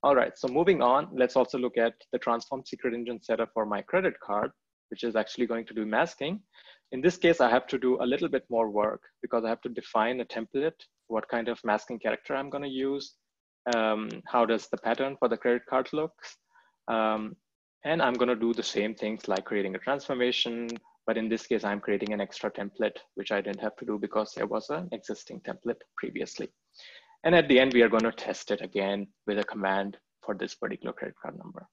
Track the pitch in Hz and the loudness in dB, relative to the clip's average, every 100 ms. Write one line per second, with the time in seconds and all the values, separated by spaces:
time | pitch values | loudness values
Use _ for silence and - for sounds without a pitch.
0 | 139 135 - - 131 131 175 170 123 135 | 6 4 4 -2 -2 2 4 6 6 4
1 | 151 127 123 135 120 135 123 120 117 - | 2 2 2 4 2 0 -2 2 2 0
2 | - - - 117 - 131 - 123 127 117 | -6 -4 0 -2 -2 -10 -8 -6 -4 -4
3 | 120 117 - 113 113 - 107 101 - 180 | -6 -8 -2 -2 0 -2 -2 -2 0 0
4 | 185 - - 104 120 _ _ _ _ 110 | 0 -4 -4 -2 -2 _ _ _ _ -6
5 | 120 110 107 - 120 117 113 113 107 110 | -2 0 -2 -2 -2 -2 -6 -6 0 0
6 | 170 - 143 208 _ _ - - _ 131 | 0 -2 -6 -6 _ _ -20 -20 _ 0
7 | 160 170 170 165 123 123 - 131 127 127 | 0 4 4 6 6 4 2 0 2 2
8 | 127 143 156 135 - 117 110 104 107 - | 2 0 0 -2 0 0 2 2 0 -2
9 | - _ - 117 113 113 123 117 - 113 | -12 _ -4 -2 0 -4 -6 -8 -2 2
10 | 110 127 113 - 113 139 156 - - _ | 2 0 -4 -6 -4 -2 -2 -4 -20 _
11 | _ 113 - 120 113 113 113 107 - 117 | _ -6 -2 -4 -2 -4 0 0 0 -4
12 | 113 113 - 139 139 139 143 131 139 139 | -4 -4 -4 -6 -4 -6 -6 -4 -2 -2
13 | 139 _ _ _ _ _ - 117 110 107 | -6 _ _ _ _ _ -2 0 2 0
14 | 110 113 - 123 110 113 - - 113 117 | -2 -8 -2 2 4 2 -2 -4 -2 -2
15 | 135 139 123 113 123 120 - 131 127 151 | -2 0 0 0 0 0 0 -2 0 -4
16 | 160 _ - - _ _ _ _ - 113 | -4 _ -20 -20 _ _ _ _ -2 0
17 | 110 110 107 - _ _ _ _ 143 165 | 2 0 -4 -12 _ _ _ _ -2 2
18 | 131 123 123 117 113 117 - 101 104 107 | 2 2 2 2 2 0 -2 -2 -2 -2
19 | 107 107 - 95 - 107 98 95 - 139 | -4 -4 -2 -2 0 -2 -2 -4 -4 -4
20 | - 131 123 120 120 117 117 117 _ _ | -2 0 0 0 -2 -4 -8 -10 _ _
21 | - 113 113 113 - 113 104 101 107 101 | -4 -2 0 -2 0 0 0 -4 0 -2
22 | 101 104 98 - 107 - 101 - 107 - | 0 -4 -4 -4 -6 -6 -10 -2 -2 -2
23 | - - 98 101 101 98 110 - 117 107 | -16 -12 -4 -2 -2 -4 -6 -6 -6 -4
24 | 104 110 104 - 110 110 - 151 180 110 | -2 -2 -2 -4 -4 -4 -4 -6 -6 -10
25 | - - - - - - 117 117 - - | -8 -10 -10 -14 -10 -8 -6 -8 -10 -10
26 | - - - - - _ _ - - - | -8 -6 -8 -8 -12 _ _ -20 -20 -20
27 | _ _ 160 170 147 127 135 123 117 113 | _ _ 6 6 8 8 8 8 8 6
28 | 113 - - 104 - 104 98 101 98 101 | 2 -2 -6 -6 -4 -4 -2 -2 -2 -2
29 | 98 _ - 104 101 107 95 95 101 - | -6 _ -4 -2 -2 -2 0 0 -2 -8
30 | _ _ - 98 107 - - - - - | _ _ -8 -6 -6 -6 -8 -6 -8 -8
31 | - - - - - - - | -10 -10 -14 -12 -16 -18 -20